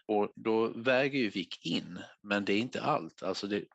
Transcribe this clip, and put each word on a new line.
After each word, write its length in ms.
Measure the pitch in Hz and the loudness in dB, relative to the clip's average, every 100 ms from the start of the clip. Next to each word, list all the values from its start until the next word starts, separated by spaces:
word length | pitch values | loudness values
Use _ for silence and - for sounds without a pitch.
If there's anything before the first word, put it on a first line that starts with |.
| - | -2
Och 280 | 107 104 - | 0 0 -2
då 320 | 113 110 113 | 0 2 2
väger 520 | - 117 127 139 139 | 0 2 4 4 2
ju 100 | 107 | 0
VIK 360 | 98 - - 160 | 0 -4 -6 -4
in, 340 | 104 80 90 - - | -4 -4 -10 -14 -12
men 220 | 104 101 98 | -2 0 2
det 80 | |
är 40 | 101 | 2
inte 240 | 127 - | 0 -2
allt. 420 | 135 143 82 - | 0 0 -2 -6
Alltså 240 | 95 92 101 | -4 -4 -2
det, 160 | 101 - | -2 -4